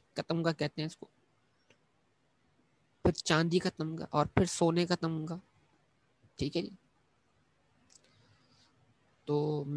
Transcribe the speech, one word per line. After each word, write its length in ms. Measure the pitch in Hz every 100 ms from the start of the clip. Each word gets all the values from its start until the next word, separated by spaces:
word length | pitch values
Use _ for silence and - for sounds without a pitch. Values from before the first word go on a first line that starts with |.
| _ -
का 60 |
तमगा 300 | - 165 165
कहते 300 | 160 147 -
हैं 60 | 156
इसको, 220 | - - _ _ _ _ _ _ _ _ _ _ _ _ _ _ _ _ _ _ _ -
फिर 80 |
चांदी 460 | 165 - 156 170 175
का 100 | 180
तमगा 380 | - 160 160 -
और 140 | 151 147
फिर 180 | - 175
सोने 380 | - 170 170 175
का 100 | 175
तमगा। 440 | 165 160 156 175 - _ _ _ _ _ _ _ _ -
ठीक 160 | 151 165
है 60 |
जी, 100 | - - _ _ _ _ _ _ _ _ _ _ _ - _ _ _ _ _ _ _ _ _ _ _ _ -
तो 380 | 147 151 151 143